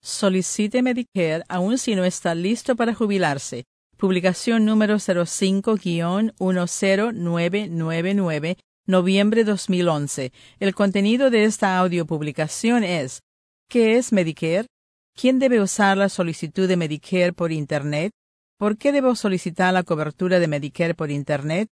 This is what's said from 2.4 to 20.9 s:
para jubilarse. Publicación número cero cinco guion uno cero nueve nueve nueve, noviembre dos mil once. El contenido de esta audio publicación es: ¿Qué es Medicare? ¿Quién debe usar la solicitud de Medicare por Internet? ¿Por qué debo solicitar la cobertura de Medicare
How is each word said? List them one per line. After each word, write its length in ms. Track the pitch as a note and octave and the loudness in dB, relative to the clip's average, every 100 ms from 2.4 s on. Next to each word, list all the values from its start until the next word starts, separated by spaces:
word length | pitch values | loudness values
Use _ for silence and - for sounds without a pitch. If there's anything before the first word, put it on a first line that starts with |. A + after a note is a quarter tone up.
| F3+ A#3 - A#3+ | -2 -2 -2 0
para 180 | A#3 | 0
jubilarse. 720 | A3 A3 G3 E3 C#3 - A#2+ - _ _ _ | 0 -2 0 0 -2 -8 -12 -14 _ _ _
Publicación 680 | G3 F#3 F#3 F3+ - A3+ | 0 2 0 -2 0 2
número 340 | G#3+ A3 G#3+ G#3+ | 4 4 2 0
cero 260 | - F3 | 0 0
cinco 520 | E3+ - F#3+ G3 G#3 G#3+ | -2 0 0 0 0 -2
guion 580 | F3+ E3+ E3+ F#3+ A3 - | -2 -2 -2 -2 -2 -2
uno 280 | F#3 F#3 F3 | -2 0 -2
cero 440 | - G3 F#3+ A3+ | -2 0 2 0
nueve 540 | A#3+ E3+ E3+ E3+ G3+ G#3 | -4 -2 0 0 -2 -4
nueve 420 | E3+ D#3+ E3 F3 | -4 -4 -2 -2
nueve, 460 | G3+ F3+ D3+ D#3+ F3+ _ _ - | 0 0 -2 -4 -8 _ _ 0
noviembre 580 | F#3 F3+ F#3+ G#3 A3+ | 2 4 4 4 4
dos 260 | G#3+ G3+ - | 2 0 0
mil 180 | F3+ F3 | 0 2
once. 440 | D3+ C#3+ - B2+ _ - _ | 0 -2 -6 -8 _ -20 _
El 160 | G3 | -4
contenido 560 | F#3+ G3+ G3 G3 A#3+ C4+ | 0 0 2 2 4 4
de 140 | A3+ | 4
esta 340 | G#3+ G#3+ G3+ F#3 | 2 2 0 2
audio 260 | F#3 F3 | 0 0
publicación 800 | D#3+ D#3 D3+ C#3+ D#3 - A3+ A#3+ | -2 -4 -4 -4 -6 -2 0 2
es: 380 | G3 F3 C3 - _ _ _ _ _ | 0 -2 -4 -10 _ _ _ _ _
¿Qué 260 | A#3+ A3 A3+ | 2 4 4
es 160 | B3 | 2
Medicare? 540 | G#3 E3 D#3 D#3+ F3 A#3+ _ _ _ _ - | 0 0 -2 -2 -2 -4 _ _ _ _ -2
¿Quién 220 | B3 C4 | 2 4
debe 220 | C4+ A#3+ | 4 4
usar 360 | G3 - G3+ G3 | 2 2 2 4
la 120 | G3 | 2
solicitud 600 | - E3+ D#3+ D#3+ - F#3 | 0 -4 -4 -6 -2 2
de 80 | F3+ | 2
Medicare 560 | D#3+ D3+ - F#3 F3 | 0 -6 -2 0 0
por 200 | F3+ E3+ | 0 -4
Internet? 600 | D#3+ C#3+ D3 D3 D3 F#3 _ _ _ _ _ | -2 -2 -4 -2 -2 -4 _ _ _ _ _
¿Por 180 | G#3 G#3+ | -2 0
qué 160 | C#4+ | 0
debo 220 | C#4+ C4 | 2 2
solicitar 580 | A#3+ G#3 F#3 F#3 E3 F#3 | 0 0 -2 -4 0 2
la 120 | F#3 | 2
cobertura 540 | F3+ D#3 D3+ - F3+ F3+ | 0 -2 -4 -4 0 2
de 100 | E3+ | 2
Medicare 460 | D3 C#3+ - E3+ | -2 -6 -4 -4